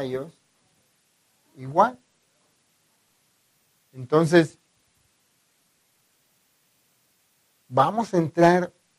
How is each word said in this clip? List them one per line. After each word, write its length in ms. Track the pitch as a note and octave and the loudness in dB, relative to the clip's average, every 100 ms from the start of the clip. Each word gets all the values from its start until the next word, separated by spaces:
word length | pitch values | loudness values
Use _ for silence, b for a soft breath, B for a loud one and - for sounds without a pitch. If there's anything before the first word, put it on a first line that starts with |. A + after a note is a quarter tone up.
| C3+ | -8
ios, 240 | C3 D#3+ _ _ _ _ _ _ _ _ _ _ _ _ - | -10 -12 _ _ _ _ _ _ _ _ _ _ _ _ -20
igual. 420 | C3 E3 A#3 B3+ _ _ _ _ _ _ _ _ _ _ _ _ _ _ _ _ _ _ _ | -4 0 0 -2 _ _ _ _ _ _ _ _ _ _ _ _ _ _ _ _ _ _ _
Entonces, 640 | C3 B2 D#3 D#3+ F3 D#3+ - _ _ _ _ _ _ _ _ _ _ _ _ _ _ _ _ _ _ _ _ _ _ _ _ _ _ _ _ _ _ _ | -20 -2 0 4 2 2 -6 _ _ _ _ _ _ _ _ _ _ _ _ _ _ _ _ _ _ _ _ _ _ _ _ _ _ _ _ _ _ _
vamos 460 | B2+ D3 G#3+ A3 | 0 0 -2 -4
a 40 | F3+ | -4
entrar 540 | D#3+ E3+ E3+ F3+ F3 - _ | -2 2 2 2 -2 -12 _